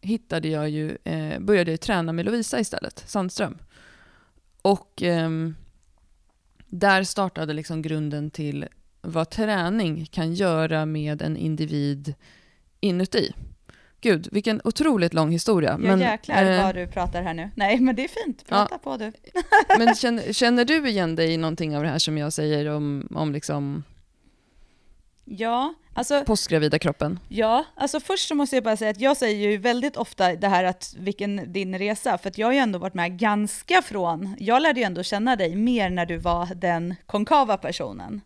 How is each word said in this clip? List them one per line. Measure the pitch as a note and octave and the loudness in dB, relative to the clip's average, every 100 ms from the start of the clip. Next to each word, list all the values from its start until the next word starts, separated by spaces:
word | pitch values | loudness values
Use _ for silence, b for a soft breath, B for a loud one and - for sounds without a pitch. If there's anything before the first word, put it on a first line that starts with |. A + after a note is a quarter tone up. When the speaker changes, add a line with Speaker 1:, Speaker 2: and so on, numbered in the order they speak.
Speaker 1:
hittade | F#3 A3+ _ E3 D#3 | -2 -4 _ -4 -2
jag | D#3 D3+ | -2 -2
ju, | D3+ D#3 - | -4 -6 -6
eh, | - D#3+ D#3 D#3 | -6 -4 -4 -4
började | F#3+ G3+ E3+ | 2 2 2
jag | D#3+ | -2
träna | - G3 E3 | 0 0 0
med | E3 F#3 | -2 -2
Lovisa | A#3 A3 B3+ | -2 -2 -2
istället, | G#3+ - - - - | -2 -4 -8 -12 -6
Sandström. | G#3 F#3 - G#3 - - b b b b b b b _ _ | -4 -4 -4 -6 -6 -20 b b b b b b b _ _
Och, | G3 G3+ - - | 2 2 -2 -4
ehm, | F3+ E3+ E3 D#3+ D#3+ D#3 - _ _ _ _ _ _ _ _ _ - | 0 2 0 -2 -4 -6 -18 _ _ _ _ _ _ _ _ _ -14
där | F3+ G3+ F#3+ | 0 4 4
startade | F#3+ - F#3+ - D#3 | 2 -2 -4 -4 -6
liksom | D3+ D#3 D#3+ | -6 -6 -6
grunden | D#3 D#3 D3+ D3 D3+ | -4 -4 -4 -4 -6
till | - D3+ C#3+ D3 _ _ _ | -6 -6 -6 -10 _ _ _
vad | - E3 E3 | -6 -4 -2
träning | - G#3+ G3+ F3 A3 F3+ D#3 D#3 | -2 0 0 0 0 0 -2 -6
kan | - D#3+ | -4 -4
göra | F3 F#3+ D#3+ D#3+ D#3 D#3 | 0 2 2 0 0 -2
med | D#3 D3+ D3+ | -4 -4 -4
en | D#3 D#3 | -4 -2
individ | D#3+ D#3 D#3 D3+ C#3+ C#3 C#3+ C#3+ b b b b b _ | -4 -2 -2 -2 -2 -2 -6 -12 b b b b b _
inuti. | G3+ F3 F#3+ A#3+ - - - - _ b b b | 0 0 0 0 0 -6 -16 -20 _ b b b
Gud, | A#3+ F3 F3 | 2 2 2
vilken | G3+ A3 G#3+ | -2 0 0
otroligt | - - D#4 A3+ E3+ | -2 0 2 4 2
lång | E3 D#3 | 4 2
historia. | E3+ - G3 D3+ | 2 2 2 2
Speaker 2:
Ja, | - | 2
Speaker 1:
Men, | F#3 F#3+ | 4 4
Speaker 2:
jäklar | A3+ A3 - - F#3+ | 4 0 0 2 4
Speaker 1:
eh, | F#3 | 4
Speaker 2:
vad | F#3+ F#3 | 2 0
du | F3 | -6
pratar | G3+ F3 F3 | -4 -4 -4
här | F3+ | -6
nu. | E3 F3+ - | -6 -8 -2
Nej, | G3+ A#3+ | 0 4
men | C4 A3+ | 2 2
det | |
är | C4+ - G4+ | -4 -6 -8
fint. | - - | -8 -2
Prata | G3 G#3 | 0 0
Speaker 1:
ja. | F4 | -2
Speaker 2:
på | - C4 | -10 -8
du. | G#3+ A3 - - E4+ | -8 -12 -6 -6 4
Speaker 1:
<laughs> | G#4+ - G4+ | 4 6 6
Men | A#3 - | 6 4
känner, | B3+ A#3 F#3 | 0 0 -2
känner | G#3+ A#3+ B3 B3 | 2 4 4 4
du | D#4+ C#4 | 2 2
igen | G3+ E3+ E3 | 0 0 2
dig | E3 | 0
i | E3 | 0
någonting | D#3+ E3 D#3+ D3 | -2 -2 -4 -2
av | |
det | D#3+ | -2
här | D3+ | 0
som | - D#3 | -2 -2
jag | D3 | -4
säger | D3+ D3+ D3 D3+ | -2 0 0 0
om, | D3+ D3 C#3+ - - | -2 -2 -4 -6 -4
om | D#3 | -4
liksom | C#3+ - D3 C#3+ D3 C#3+ - _ _ _ _ _ _ - _ _ _ _ _ - | -4 -4 -4 -4 -6 -10 -20 _ _ _ _ _ _ -20 _ _ _ _ _ -18
Speaker 2:
Ja, | F#3+ A3+ A#3+ C#4+ D#4+ _ | -6 -2 0 -2 -6 _
alltså | - B3+ C#4+ C#4 | -6 0 0 2
Speaker 1:
postgravida | G#3+ - D#3+ D3+ D#3+ | 0 2 2 2 2
kroppen? | - - D3 F3+ - | 0 0 -4 -4 -8
Speaker 2:
Ja, | G3+ A3 A#3+ D#4+ - | 0 2 2 0 -4
alltså | C#4 D4+ | -2 -2
först | - F#4+ - | -2 -4 0
så | D4 | 0
måste | C#4 C4 | 2 2
jag | |
bara | A3+ G#3+ | 2 0
säga | A3 | 0
att | G3 | 2
jag | C4+ C#4+ | 2 4
säger | A#3+ G#3 G3+ | 2 0 0
ju | G#3 | 2
väldigt | A3 A#3+ C#4 - | 2 0 -2 -2
ofta | A#3 - F#3 E3 | -8 2 2 2
det | G3 | 2
här | F3+ | 4
att | F#3 F#3 - - | 2 -2 -10 -8
vilken | F#3+ G3+ G3+ G3+ D#3+ | -8 -4 -4 -4 -4
din | F3+ F#3+ F#3 | -6 -4 -4
resa, | G3+ G#3 C4 F3+ | -4 -2 -2 -2
för | G3 | -4
att | F#3 | -2
jag | A3 | 2
har | |
ju | C#4 | 2
ändå | A#3+ F#3 | 2 0
varit | F#3 | -6
med | F3+ F3 F3+ | -4 -4 0
ganska | A3 G#3 G#3 - - F#4 | 0 0 -2 -6 2 2
från, | F4+ B3+ F3 E3 F#3+ G3 | 2 -4 -2 -2 -6 -6
jag | G3+ B3 | 2 4
lärde | D#4+ B3+ | 4 2
ju | |
ändå | G#3+ E3+ | 0 -2
känna | F3+ G3+ A3+ A#3+ | -4 -2 0 2
dig | F3 F3+ | 0 0
mer | A#3 A#3+ F#3+ | 0 2 0
när | F3+ F3 | -2 -2
du | E3+ | -2
var | E3+ E3+ F3 F3+ | -2 -2 -2 -2
den | F3 E3+ E3+ F3+ - | 0 0 -2 -8 -4
konkava | G#3 G#3+ D4+ B3 G3 | -4 4 4 4 0
personen | - - C3+ F#2+ F2+ G#3 | -2 -6 -8 -8 -12 -12